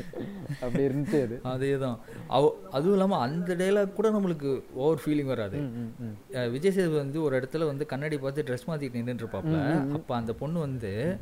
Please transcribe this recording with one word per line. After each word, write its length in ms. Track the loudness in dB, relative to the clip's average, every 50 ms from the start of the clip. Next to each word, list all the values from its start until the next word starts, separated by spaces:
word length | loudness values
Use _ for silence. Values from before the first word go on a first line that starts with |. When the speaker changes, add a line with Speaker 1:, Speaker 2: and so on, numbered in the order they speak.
| -6 -6 -8 -8 -8 -8 -8 -10 -8 -8 -6 -4
Speaker 1:
அப்படி 220 | -2 0 2 2 4
இருந்துச்சு 380 | 4 2 2 0 2 2 2
அது. 200 | 2 2 -2 -4 -4
Speaker 2:
அதேதான். 540 | -4 -2 0 0 0 2 2 0 -2 -2 -4 -8 -14 -14 -12 -6 2
அவ-, 240 | 4 6 6 6 4 2 -8 -4
அதுவும் 200 | -2 2 4 4
இல்லாம 260 | 6 6 4 4 4 2
அந்த 360 | 2 0 0 -2 -2 -2 0
டயலாக் 380 | 0 2 4 4 4 2 2 0
கூட 180 | 0 2 2
நம்மளுக்கு 520 | 2 2 2 0 0 -2 -2 -2 -2 -2 -4 -8 -4
ஓவர் 280 | 0 2 2 2 2 2
ஃபீலிங் 200 | 2 2 2 2
வராது. 320 | 0 0 -2 -2 -2 -2
Speaker 1:
ம், 360 | -4 -4 -4 -4 -6 -6 -8 -8 -8
ம், 60 | -8
ம். 300 | -8 -8 -10 -12 -8 -4
Speaker 2:
அ, 120 | -2 -2
விஜய் 240 | -2 -2 2 2 2
சேதுபதி 260 | 4 4 2 4 2
வந்து 240 | 2 0 0 -2 0
ஒரு 180 | 2 2 2 2
இடத்துல 260 | 0 0 0 0 0
வந்து 200 | 0 0 -2 -4
கண்ணாடி 320 | -4 -2 -2 -2 -2 -2
பார்த்து 260 | -2 -2 -2 -2 -2 -2
ட்ரெஸ் 260 | -2 -2 -4 -2 -4
மாத்திட்டு 260 | -4 -4 -4 -4 -4
நின்னுட்டு 280 | -4 -2 -2 -4 -4 -4
இருப்பாப்ல. 200 | -4 -4 -2 0
Speaker 1:
ம், 420 | 2 2 2 2 2 2 2 2
ம், 40 | 0
ம். 40 | -2
Speaker 2:
அப்ப 220 | -4 -2 -2 -2
அந்த 180 | -2 -2 -2 -4
பொண்ணு 260 | -4 -4 -2 -2 -2
வந்து, 580 | -2 -2 -4 -4 -4 -4 -2 -2 -2 -2 -2 -4